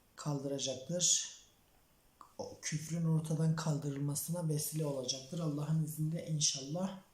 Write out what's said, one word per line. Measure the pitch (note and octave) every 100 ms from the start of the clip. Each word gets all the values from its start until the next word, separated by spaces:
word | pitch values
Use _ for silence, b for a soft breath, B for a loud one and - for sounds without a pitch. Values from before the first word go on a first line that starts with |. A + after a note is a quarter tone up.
| _ -
kaldıracaktır. | D#3 C#3 C#3 C#3 B2+ B2+ - F3 E3+ - - - - _ _ _ _ _ _ _ - -
O | - -
küfrün | - D#3 D#3 E3+ E3
ortadan | D#3+ - D#3 D#3+ D#3+
kaldırılmasına | E3 C#3+ C#3+ C#3 C#3+ C#3+ - F3 D#3+
vesile | D3 - D#3 D3+
olacaktır. | C3+ B2+ - - E3+
Allah'ın | D#3+ D3 D3+ D#3+
izniyle | D3+ D#3 D#3 E3+ -
inşallah. | D#3 - C#3 C#3 E3+ F#3+ F#3+ -